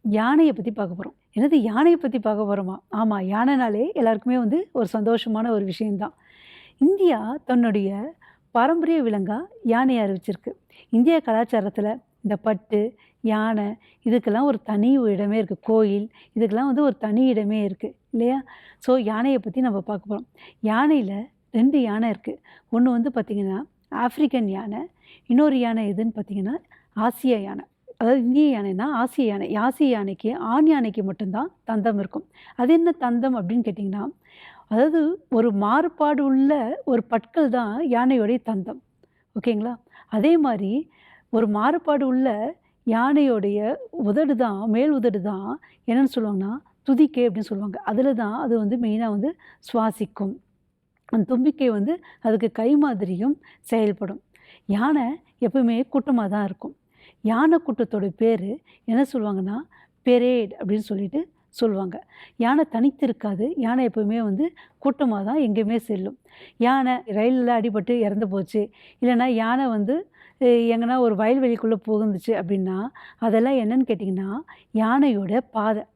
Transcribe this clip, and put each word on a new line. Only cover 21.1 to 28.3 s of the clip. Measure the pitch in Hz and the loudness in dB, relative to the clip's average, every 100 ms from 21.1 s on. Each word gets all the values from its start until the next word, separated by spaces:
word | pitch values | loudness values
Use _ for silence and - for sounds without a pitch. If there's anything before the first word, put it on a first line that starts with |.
| 196 247 _ _ | -6 -10 _ _
ரெண்டு | 220 254 285 | 2 2 2
யானை | 233 208 233 | 0 0 -2
இருக்கு. | 196 - - _ - _ | -4 -8 -14 _ -20 _
ஒண்ணு | 226 | 0
வந்து | 247 233 240 247 | 2 2 -2 -4
பார்த்தீங்கன்னா | 208 208 190 190 302 _ _ | -4 -4 -4 -4 -8 _ _
ஆப்பிரிக்கன் | - 240 - 294 254 208 | -4 -4 0 0 0 -2
யானை, | 190 220 214 339 _ _ - _ | -4 -8 -10 -12 _ _ -20 _
இன்னொரு | 247 302 262 | 4 4 2
யானை | 240 226 208 | 0 0 -2
எதுன்னு | 190 226 220 | -2 -4 -4
பார்த்தீங்கன்னா | 202 196 196 302 _ _ _ | -8 -6 -4 -6 _ _ _
ஆசிய | 214 226 233 262 226 | -2 -2 0 0 0
யானை. | 196 - - _ - - | -2 -12 -14 _ -20 -2
அதாவது | 233 269 | 2 2
இந்திய | 240 | 4